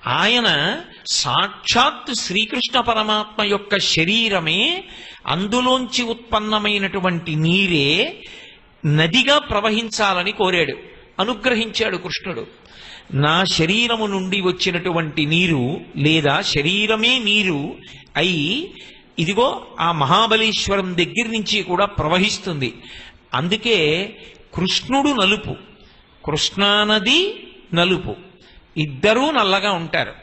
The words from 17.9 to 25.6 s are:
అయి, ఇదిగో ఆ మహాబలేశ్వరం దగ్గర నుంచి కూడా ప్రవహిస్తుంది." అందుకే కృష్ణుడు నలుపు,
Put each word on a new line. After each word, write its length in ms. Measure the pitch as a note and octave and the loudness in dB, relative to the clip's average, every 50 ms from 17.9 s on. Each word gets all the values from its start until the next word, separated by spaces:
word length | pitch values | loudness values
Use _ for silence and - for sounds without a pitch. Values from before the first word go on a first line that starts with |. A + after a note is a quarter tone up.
| - - - - - | -20 -20 -20 -8 -2
అయి, 580 | C#3+ D#3+ F#3 F3+ D#3+ C#3+ E3 G#3 C#4+ F4 G4 - - - - - - - - - - | -2 0 0 0 0 0 -2 -2 -4 -6 -8 -12 -18 -20 -20 -20 -20 -20 -14 -6 -4
ఇదిగో 480 | E3 D#3+ G3+ G3 A#3+ C4+ - - - - - - | -2 0 2 2 2 2 0 -4 -10 -14 -6 -2
ఆ 120 | E3 E3+ | -2 -2
మహాబలేశ్వరం 1040 | E3+ D#3 C#3 C3+ F3 G3+ A3+ A3 A3+ A3 A3 A3 G3+ - - F#3+ G3 G3 F#3 F#3 F3+ | 0 0 2 2 4 4 4 4 4 2 2 2 0 -2 -2 0 0 0 0 -2 -2
దగ్గర 300 | E3 F3 D3+ D3 A3+ A#3+ A3 | -2 -2 0 0 -4 -2 -2
నుంచి 340 | A3+ A3 G3+ - G#3+ G#3+ | -2 -4 -2 -2 -2 -2
కూడా 220 | F#3 F3 F3+ F3 G3+ | 0 0 0 0 0
ప్రవహిస్తుంది." 880 | G3+ - - D3+ D3+ E3+ F3+ F#3+ G#3+ G#3 - - G3 E3+ C#3+ C3+ A#2+ - - - - - - - - - - - _ - | 0 0 -2 0 2 2 2 2 0 -2 -4 -6 -6 -4 -4 -4 -4 -6 -10 -18 -20 -18 -18 -20 -20 -20 -20 -14 _ -4
అందుకే 420 | B2 D3 F3+ G3+ A3 A3 A#3+ A3+ F#3+ D#3 D3 D#3 F3 G3 G#3+ - - - - - - - - - | -4 -2 0 -2 -2 0 2 2 4 4 2 2 0 -2 -6 -10 -18 -20 -20 -20 -20 -20 -10 -4
కృష్ణుడు 540 | - F3+ F#3 - - - - B3+ C#4 C#4 D4 | -4 -2 0 -2 -2 -2 0 0 2 2 2
నలుపు, 460 | C#4+ A#3 F#3+ F#3+ G3+ G#3 - - C#3+ - | 2 2 2 2 2 0 -2 -10 -12 -12